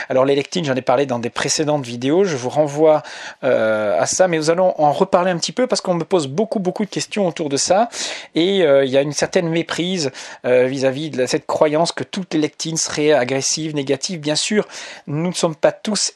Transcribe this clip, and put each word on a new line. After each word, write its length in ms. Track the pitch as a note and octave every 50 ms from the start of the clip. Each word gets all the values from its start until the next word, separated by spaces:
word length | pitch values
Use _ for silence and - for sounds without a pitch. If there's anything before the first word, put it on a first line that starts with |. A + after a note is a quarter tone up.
| - -
Alors 160 | B2+ B2+ C3
les 120 | C#3 C#3+
lectines, 280 | C#3 C3+ - - F3+ E3
j'en 100 | C#3 B2+
ai 80 | C3 B2
parlé 240 | - B2+ B2 D3 C3+
dans 100 | B2 A#2+
des 140 | A2+ A#2+
précédentes 520 | - - - C#3+ - - D#3+ C#3+ D3+ D3 C3
vidéos, 420 | A#2+ A#2+ A#2+ B2 C3+ D3+ F3+ G3+
je 100 | F#3+ D#3
vous 160 | B2 A#2+ B2
renvoie, 500 | A#2+ D3 D#3 C#3+ C#3+ D3 D#3+ D#3 D3+ D3 - - - - - - - - -
euh, 560 | C3+ B2 A#2 A2+ A2 A2 G#2+ G#2+ G#2 F2+ D#2+
à 60 | B2+
ça, 220 | B2 - - F#3 F#3
mais 100 | E3 D#3+
nous 140 | D3+ D3+
allons 280 | E3 F3+ F#3 F3+ - -
en 120 | D3+ D3
reparler 400 | C#3+ - G3 F#3 - F3+ F3+ F#3
un 60 | F3+ E3
petit 140 | - -
peu 140 | E3 - B3+
parce 160 | - - -
qu'on 140 | - F#3+ F3+
me 80 | E3+ D#3+
pose 240 | - F#3+ F3+ D3 C3
beaucoup, 320 | C3+ F3 A3 - - A3
beaucoup 260 | F3+ F3+ F#3 - G#3+
de 60 | -
questions 340 | - D#3+ - - - G#3+ G3
autour 240 | F3 - - E3 C#3+
de 80 | C#3+ C3
ça, 320 | - - F#3 G3 A#3+ A#3+ - - - - - - - - -
et, 260 | D#3+ E3 F#3+ G3 F#3+
euh, 240 | F3 D3 C#3 C#3 C#3
il 60 | C3
y 60 | B2+ C3+
a 40 |
une 100 | C#3+ D3+
certaine 380 | C#3 - E3+ - - F#3+ F3 E3
méprise, 640 | E3 E3+ D#3+ - - - E3 F3+ F#3+ F3+ D3+ C3 - - - - - - -
euh, 220 | B2+ B2+ B2+ B2+ B2+
vis-à-vis 420 | C3+ C#3 C3 C3+ B2+ C#3 D#3+ D#3
de 80 | C3 B2
la, 80 | B2+
cette 220 | B2 - D3+ - -
croyance 440 | D3+ D3 D#3 D#3 D3 D#3 E3+ -
que 120 | - - -
toutes 320 | - - G3+ F3+ - -
les 40 | D#3
lectines 380 | D3+ - - - - E3 D#3+ D#3
seraient 360 | - - - D#3 D3 D3+ D3+
agressives, 600 | C3+ B2 B2 C3+ C3+ C3+ - - D#3+ D#3 D#3+ D3+
négatives. 460 | D3 C#3 C#3 C#3 C3 - - F#3+ D#3+
Bien 160 | D3 D3 D3+
sûr, 320 | D3+ - - G#3+ G#3 - - - - - - - - - -
nous 220 | C#3+ D3+ E3 F3+
ne 40 | E3+
sommes 220 | - - E3+ D#3
pas 160 | - - D#3
tous 420 | - - - A3 G#3+ - - - -